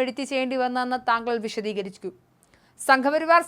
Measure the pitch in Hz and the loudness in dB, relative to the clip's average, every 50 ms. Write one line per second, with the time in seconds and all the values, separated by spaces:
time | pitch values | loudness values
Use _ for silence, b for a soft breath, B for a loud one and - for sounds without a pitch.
0 | 262 247 226 285 277 254 285 262 262 254 262 262 247 247 247 254 247 247 254 247 | 0 -2 -2 -6 -6 -4 -2 -2 -2 -2 -2 -2 -2 -2 -2 -2 -2 -2 -4 -2
1 | 247 - 233 233 226 240 240 233 208 226 - - 202 214 208 196 196 196 190 - | 0 0 0 0 0 -2 -2 -2 -4 -6 -6 -6 -6 -4 -4 -4 -6 -8 -10 -12
2 | - 185 180 _ _ _ _ _ _ b b b b b b b - - 269 262 | -12 -14 -14 _ _ _ _ _ _ b b b b b b b 2 2 4 4
3 | 247 285 294 320 320 320 330 339 330 | 4 2 0 0 4 4 4 4 4